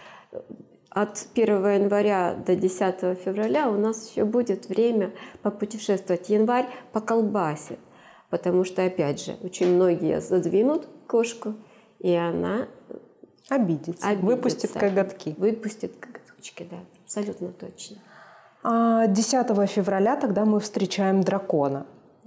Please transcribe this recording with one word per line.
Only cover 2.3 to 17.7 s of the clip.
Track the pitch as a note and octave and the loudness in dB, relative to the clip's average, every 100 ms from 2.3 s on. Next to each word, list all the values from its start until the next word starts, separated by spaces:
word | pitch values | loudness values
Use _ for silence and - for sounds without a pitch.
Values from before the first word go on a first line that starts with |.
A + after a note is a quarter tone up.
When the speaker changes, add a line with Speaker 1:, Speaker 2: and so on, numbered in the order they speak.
| - - | -2 0
Speaker 1:
до | F3+ | 2
десятого | F#3 F#3 F#3+ F#3 F3+ | 2 0 -2 0 -2
февраля | F3+ F#3+ G3+ A3 C#4+ C4+ | -2 -4 -2 0 2 2
у | G#3 | 2
нас | G#3+ A3 - | 0 -2 -8
еще | - G#3 | -2 0
будет | A#3+ A#3+ F#3+ - | 0 0 -2 -2
время | F#3+ A#3 A3 F#3 - - - | 2 2 2 -2 -6 -18 -6
попутешествовать. | G#3 G3+ G#3 G#3+ - F#3+ - F3 F3 | -6 -4 -8 -6 -2 -2 0 -4 2
Январь | G#3+ A3+ B3 B3+ - - | 2 4 2 -2 -8 -8
поколбасит, | A3 A3 A3+ G#3+ G#3 D#3+ D3+ - - - - - - - | -6 0 0 2 0 -2 -4 -10 -14 -16 -20 -20 -20 -6
потому | E3+ F3+ F3+ | -4 2 2
что, | F#3 - | 0 0
опять | F#3 F#3 D3 - | -2 0 -2 -2
же, | - - | -6 -10
очень | F3+ - F3+ | -10 -2 2
многие | F3+ F3+ E3+ D#3+ D#3 | 4 4 4 0 0
задвинут | D#3 F#3 E3 F#3+ B3+ D#4 - - - | 0 0 2 2 2 0 -4 -20 -2
кошку, | A#3 A#3 - G#3+ G#3+ - - _ _ | 0 0 -4 -10 -10 -16 -20 _ _
и | F3+ | 0
она | E3+ E3+ E3+ F3 G#3 - - - - - _ - _ - | 0 0 -2 -2 -4 -6 -12 -20 -20 -20 _ -20 _ -4
Speaker 2:
Обидится. | C4+ F#3+ D3+ E3 F3 F#3+ | 0 2 0 -4 -6 -2
Speaker 1:
обидится. | G3+ F#3 | 0 0
Speaker 2:
Выпустит | B3 A#3+ - G#3+ | 0 0 -2 -6
коготки. | - G3+ F#3+ F#3+ - D#3 D3+ | 0 0 2 -2 -4 -10 -2
Speaker 1:
Выпустит | G3+ A3 G#3+ - F3+ - | -2 -2 -6 -8 -10 -12
коготочки, | - - - - - - F3 | -20 -20 -20 -20 -20 -18 -16
да, | F3 F3+ _ | -16 -20 _
абсолютно | - G#3+ G3+ - F3+ | -12 -8 -6 -6 -10
точно. | - F#3 | -10 -18